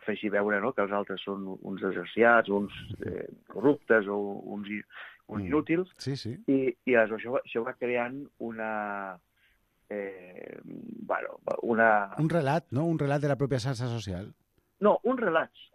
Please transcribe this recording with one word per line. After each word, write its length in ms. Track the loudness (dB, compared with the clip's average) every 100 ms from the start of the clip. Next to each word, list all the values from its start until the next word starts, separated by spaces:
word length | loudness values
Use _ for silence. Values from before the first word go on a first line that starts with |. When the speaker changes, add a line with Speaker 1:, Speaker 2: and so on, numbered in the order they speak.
Speaker 1:
faci 240 | -6 -4 0
veure, 300 | 0 2 2
no?, 120 | 0
que 100 | 0
els 100 | 0
altres 280 | 0 -4 -6
són 240 | -6 -6 -6 -8
uns 180 | -8 -4
desgraciats, 680 | -2 -4 -2 4 6 6 4
uns, 240 | 0 -2 -6 -12 -8
eh, 220 | -6 -6 -8 -14 -14
corruptes 580 | 0 2 4 4 4 4
o 120 | 0 -2 -6
uns 240 | -8 -8 -8
i-, 140 | -8 -10 -16 -18 -18 -10
uns 160 | -6
Speaker 2:
Mm. 40 | 0
Speaker 1:
inútils. 420 | 0 2 0 -2 -6
Speaker 2:
Sí, 180 | -6 -4
sí. 200 | -6 -4 2
Speaker 1:
I, 300 | 2 2 0 4
i 80 |
aleshores 300 | 6 6 2
això 80 | -2
va, 80 | -4
això 200 | -2 -4
va 100 | -4
creant 480 | -4 -2 0 -2 -6 -12 -10
una, 800 | -8 -6 -4 -4 -4 -4 -6 -12 _ _ _ _ _ _ -10
eh, 680 | -6 -6 -10 -16 -16 -14 -14
bueno, 800 | -14 -14 -12 -10 -4 -4 -4 -8 -6 -2
una 520 | 2 6 8 6 2 0
Speaker 2:
Un 100 | 0
relat, 380 | 2 2 0 0
no? 160 | 0 0
Un 120 | 2
relat 220 | 2 2
de 60 | 2
la 80 | 2
pròpia 240 | 2 0
xarxa 280 | -2 -2 -4
social. 440 | -4 -4 -6 -8 -16 _ _ _ 0
Speaker 1:
No, 180 | 2 2
uns 160 | 2 0
relats 380 | 2 2 0 -6 -20